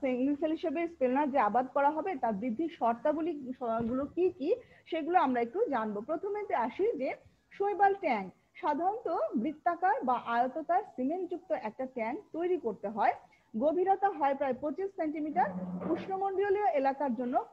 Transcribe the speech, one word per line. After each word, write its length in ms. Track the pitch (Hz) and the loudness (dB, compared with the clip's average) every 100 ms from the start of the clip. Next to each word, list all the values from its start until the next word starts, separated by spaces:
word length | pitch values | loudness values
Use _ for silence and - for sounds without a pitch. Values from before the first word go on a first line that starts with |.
সিঙ্গেল 340 | 269 247 269 285 | 0 2 2 2
সেল 160 | 320 | 0
হিসেবে 360 | 320 339 294 339 | 0 -2 -2 -2
স্পিরুলিনা 400 | 339 254 262 302 | 0 2 2 2
যে 120 | 269 | 2
আবাদ 280 | 208 233 262 | 4 2 2
করা 160 | 285 277 | 2 2
হবে 260 | 302 381 311 | 2 -2 -2
তার 180 | 233 | -2
বৃদ্ধির 360 | 196 254 220 330 - | -2 -2 -2 -4 0
শর্তাবলী 720 | 233 233 302 311 330 294 254 254 | 0 2 0 0 -2 -4 -8 -6
গুলো 440 | 240 226 233 254 285 | -2 -2 -2 -2 -4
কি 240 | - 359 | 0 0
কি 260 | - 285 480 - - - | 0 -2 -2 -4 -20 -6
সেগুলো 340 | 330 302 359 | -4 2 4
আমরা 220 | 285 247 | 4 2
একটু 240 | 233 359 466 | 0 0 0
জানবো। 360 | 254 220 202 | 0 -2 -4
প্রথমেতে 540 | 233 320 403 415 403 269 | -4 -4 -4 -6 -2 -2
আসি 420 | 226 - 415 339 | -2 0 -2 0
যে 180 | 269 - - _ _ | -4 -6 -12 _ _
শৈবাল 440 | - 403 403 392 392 | -4 -2 4 4 4
ট্যাঙ্ক। 380 | 330 220 185 - _ - | 0 0 -2 -12 _ -6
সাধারণত 600 | 320 285 349 440 - 359 622 330 | -2 0 0 0 -2 -2 0 0
বৃত্তাকার 680 | 269 294 349 339 359 359 | -2 -2 -2 2 2 2
বা 100 | 262 | 2
আয়তাকার 680 | 240 233 233 254 320 294 349 415 - | 0 0 0 0 0 0 0 0 -4
সিমেন্টযুক্ত 560 | 262 359 349 349 - | -2 -2 -4 -6 -4
একটা 340 | 302 214 214 262 | -4 -4 -8 -8
ট্যাঙ্ক 340 | 254 220 330 - | -4 -4 -4 -8
তৈরি 240 | 311 349 349 | -4 0 0
করতে 300 | 226 196 202 | -2 -4 -6
হয়। 260 | 208 262 440 - _ _ 220 | 0 0 0 -6 _ _ 0
গভীরতা 520 | 285 330 370 392 392 | 2 2 2 4 2
হয় 260 | 311 277 269 | 2 0 2
প্রায় 180 | 277 | -2
পঁচিশ 320 | 247 302 302 392 | -2 -4 -4 -6
সেন্টিমিটার। 640 | - 320 311 302 349 494 - - - 311 | -4 -4 -2 -2 0 0 0 -6 -6 -2
উষ্ণমণ্ডলীয় 760 | - - 381 392 381 403 392 403 | -2 -2 -2 0 0 2 4 2
এলাকার 480 | 294 269 269 294 226 | 2 2 0 -2 0
জন্য 300 | 247 311 - | 0 -2 -2